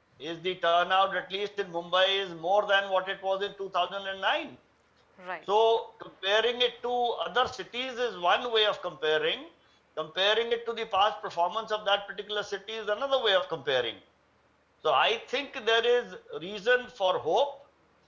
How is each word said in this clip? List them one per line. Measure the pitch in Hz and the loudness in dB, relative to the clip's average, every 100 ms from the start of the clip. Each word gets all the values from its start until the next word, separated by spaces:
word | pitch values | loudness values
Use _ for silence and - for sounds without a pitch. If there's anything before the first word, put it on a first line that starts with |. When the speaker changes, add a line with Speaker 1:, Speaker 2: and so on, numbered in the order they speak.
| _ _ | _ _
Speaker 1:
is | 143 165 | -10 -6
the | 175 185 | -6 -2
turnout, | 170 170 175 190 196 180 | 2 2 4 4 2 0
at | 180 | -4
least | 190 202 202 | -6 -6 -6
in | 185 | -6
Mumbai, | 170 175 180 190 196 | -6 -2 2 4 2
is | 190 165 | -2 -6
more | 160 208 190 | 0 2 4
than | 196 196 | 2 2
what | 185 185 | 0 0
it | 190 | -4
was | 190 190 | -2 -2
in | 196 - | -4 -6
two | 190 | -4
thousand | 180 180 196 196 | -2 -2 -4 -8
and | 190 | -4
nine. | 202 302 302 127 _ _ _ _ _ - 180 | 0 0 -4 -14 _ _ _ _ _ -16 -10
Speaker 2:
Right. | 170 160 | -8 2
Speaker 1:
So | 208 226 226 226 - | 4 6 4 0 -12
comparing | 170 - 190 214 233 240 | -20 -8 0 2 2 2
it | 247 - | 0 -2
to | 240 247 240 - 170 | -4 0 0 -2 -2
other | 196 254 | 0 0
cities | - 175 240 262 | -2 -10 -8 -6
is | 233 240 185 | -4 -4 0
one | 175 226 247 | 2 2 2
way | 220 214 | 2 2
of | - | 2
comparing. | 180 151 156 156 156 220 320 - _ _ _ - | -6 -4 0 2 0 -2 -8 -20 _ _ _ -10
Comparing | 156 185 196 220 233 | -6 0 2 2 0
it | 233 233 | -2 -4
to | |
the | 226 220 | -6 -2
past | 190 208 214 | 2 2 0
performance | 202 175 175 208 214 | -6 0 0 -2 -4
of | 214 196 | -4 0
that | 202 202 | 0 -2
particular | 190 202 208 | -12 -6 -6
city | 202 196 196 | -4 -8 -8
is | 220 208 | -8 -4
another | 208 277 269 | -2 0 2
way | 226 190 | 4 4
of | 185 | 2
comparing. | 160 139 127 120 110 - _ _ _ _ _ _ _ | -4 0 0 0 -6 -16 _ _ _ _ _ _ _
So | 156 | 2
I | 135 170 226 - | 4 4 0 -4
think | 262 269 269 220 | -6 -6 -4 2
there | 226 233 | 2 4
is | 247 196 175 - 147 | 2 0 -10 -14 -10
reason | 170 208 202 247 226 | -10 -4 2 2 2
for | - 190 170 | -2 0 0
hope. | 135 196 285 - - _ _ _ | 2 2 2 -2 -18 _ _ _